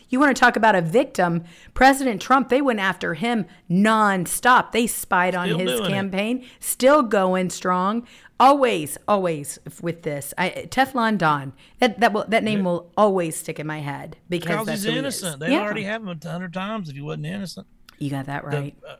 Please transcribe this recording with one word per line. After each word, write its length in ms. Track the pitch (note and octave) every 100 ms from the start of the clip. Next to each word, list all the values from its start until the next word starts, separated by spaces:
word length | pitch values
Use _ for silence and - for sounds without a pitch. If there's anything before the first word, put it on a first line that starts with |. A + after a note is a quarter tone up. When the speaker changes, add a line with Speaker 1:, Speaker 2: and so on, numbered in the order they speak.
| _
Speaker 1:
You 100 | B3+
wanna 140 | C#4+
talk 200 | B3+ B3
about 200 | A#3 A3
a 80 | G3
victim? 640 | E3 G#3 C4+ - F3+ E3+ E3+ - -
President 480 | - C4 C4+ C4+ G3
Trump, 300 | - C4+ B3+
they 100 | B3+
went 180 | C#4 A3
after 360 | F#3+ F3 F3+
him 320 | D#3+ A3+ A#3+ F#3 - _
nonstop. 1000 | F3 G#3+ A3 G#3 F#3+ E3+ - B3 B3 A3
They 140 | A3 A#3+
spied 480 | - - F#3 F3+
on 120 | F3+ F3+
Speaker 2:
Still 120 | E3
Speaker 1:
his 120 | F#3
Speaker 2:
doing 120 | B3 G3+
it. 80 |
Speaker 1:
campaign, 520 | G3 G3 F#3+ G#3+ B3 - -
still 420 | - - B3+ D4+
going 460 | A#3+ G#3 F#3 F#3 F#3
strong. 580 | - F#3 F3+ F#3+ A3+ A#3+ - - _
Always, 600 | B3 C#4+ B3+ F#3+ D3 - -
always 500 | G3+ F3+ D#3 C#3 - - -
with 220 | E3+ E3
this. 320 | E3 C#3+ - -
I, 300 | F3+ - -
Teflon 460 | - C4+ C4+ A3+ G#3
Don. 380 | E3 C#3+ C3+ - - -
That, 220 | B3 G3
that 120 | A3+
will, 140 | G#3 -
that 160 | A3
name 140 | A3 G#3
Speaker 2:
Yeah. 60 | F#3
Speaker 1:
will 260 | F3 F3 -
always 360 | G#3+ F#3+ E3+
stick 240 | D#3 - D#3
in 80 | D3+
my 140 | D#3
head 380 | C#3+ C#3 D3 - _
because 180 | F3 E3+
Speaker 2:
Because 180 | G#3 G#3+
Speaker 1:
that's 120 | A3
Speaker 2:
he's 40 |
Speaker 1:
who 80 | G#3
he 60 | B3
Speaker 2:
innocent. 360 | C4+ - F#3
Speaker 1:
is. 60 | C#3
Speaker 2:
They'd 120 | D#3
Speaker 1:
Yeah. 80 | D4
Speaker 2:
already 220 | - -
have 180 | G3 A3
him 60 | G#3+ E3+
a 60 | E3
hundred 240 | E3+ F3+
times 380 | F#3 F#3+ A3 E3+
if 60 | C#3
he 40 |
wasn't 240 | D3 D#3
innocent. 420 | D3 G3 F#3 - G3 _ - _
Speaker 1:
You 120 | C#3+
got 160 | C#3 C3+
that 160 | C#3
Speaker 2:
The, 140 | - D3
Speaker 1:
right. 200 | C#3+ - D3+
Speaker 2:
uh, 80 | C3+